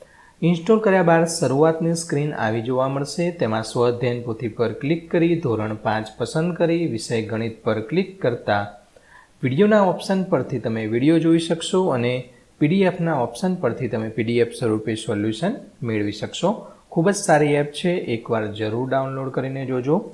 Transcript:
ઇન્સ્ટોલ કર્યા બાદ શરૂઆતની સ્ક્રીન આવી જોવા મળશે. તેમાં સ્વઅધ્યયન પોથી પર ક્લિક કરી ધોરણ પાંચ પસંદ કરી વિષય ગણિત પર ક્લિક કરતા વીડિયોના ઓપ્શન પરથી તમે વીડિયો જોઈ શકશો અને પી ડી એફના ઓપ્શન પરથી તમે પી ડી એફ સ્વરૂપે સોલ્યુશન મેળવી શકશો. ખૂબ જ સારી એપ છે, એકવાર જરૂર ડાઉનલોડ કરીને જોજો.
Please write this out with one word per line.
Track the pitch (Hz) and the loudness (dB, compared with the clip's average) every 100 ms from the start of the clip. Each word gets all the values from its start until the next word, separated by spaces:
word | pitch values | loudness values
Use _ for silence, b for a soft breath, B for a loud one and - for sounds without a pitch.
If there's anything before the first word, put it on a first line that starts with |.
| B B B _ | B B B _
ઇન્સ્ટોલ | 170 165 170 220 | 0 2 2 4
કર્યા | 202 190 | 4 4
બાદ | 170 165 | 6 4
શરૂઆતની | 170 - 131 135 160 160 165 | 4 0 0 4 4 2 0
સ્ક્રીન | 165 - 143 151 | -2 -2 -2 -2
આવી | - 110 113 | -2 -2 -2
જોવા | 113 127 135 | -2 0 0
મળશે. | 139 143 - 175 | -2 -4 -2 -4
તેમાં | 170 113 110 | -2 -2 -2
સ્વઅધ્યયન | 110 127 120 120 123 120 | -2 0 2 2 -2 -2
પોથી | 120 110 117 | -4 -6 -6
પર | - 110 | -2 -2
ક્લિક | 107 143 165 - | -2 -2 -2 0
કરી | 180 170 165 | 0 2 2
ધોરણ | 139 107 107 | 0 -2 -2
પાંચ | 107 113 110 107 - | -4 -2 -2 -4 -6
પસંદ | 117 160 175 | -4 -2 -2
કરી | 165 170 170 160 | 0 0 0 -2
વિષય | 110 - 117 | -4 -4 -4
ગણિત | 107 110 113 - | -2 -4 -6 -4
પર | 113 110 | -2 -2
ક્લિક | - 170 196 - | -2 -2 -2 -4
કરતા | 127 117 - 104 101 - b b b b b _ | -4 -2 -2 -2 -2 -10 b b b b b _
વીડિયોના | 127 139 208 214 185 | -2 2 4 6 4
ઓપ્શન | 170 - 190 | 0 -2 -2
પરથી | 180 143 123 127 | 2 0 0 -4
તમે | 120 113 110 | -2 -4 -2
વીડિયો | 117 143 165 | 2 4 4
જોઈ | 165 165 | 4 4
શકશો | 165 170 - 190 185 | 2 -4 0 0 2
અને | 127 120 127 b b b - | 2 0 -2 b b b -2
પી | 147 | 2
ડી | 196 185 | 4 2
એફના | 180 165 147 117 | 2 0 0 -2
ઓપ્શન | - 185 | -2 -2
પરથી | 180 120 113 117 | 0 0 -2 -2
તમે | 113 110 | -4 -4
પી | 117 | -2
ડી | 117 117 | 0 2
એફ | 117 - | 2 0
સ્વરૂપે | 117 107 120 | 0 0 0
સોલ્યુશન | 110 - 104 107 110 175 277 - - | -4 -2 -2 0 0 -2 -4 -10 -8
મેળવી | 117 107 104 | -4 -2 -2
શકશો. | - 107 - 180 220 B B _ | -4 -8 -2 -2 -2 B B _
ખૂબ | 170 185 | 0 2
જ | |
સારી | 196 - 151 147 | 2 4 4 4
એપ | 147 143 | 2 0
છે, | - 180 180 - | -2 -2 -2 -2
એકવાર | 113 - 113 107 | -4 -2 -2 -2
જરૂર | 101 107 117 131 | -4 -4 -2 -2
ડાઉનલોડ | 135 135 135 131 | -2 -2 -4 -6
કરીને | 135 131 135 127 | -4 -4 -4 -4
જોજો. | 127 127 185 - | -2 2 0 0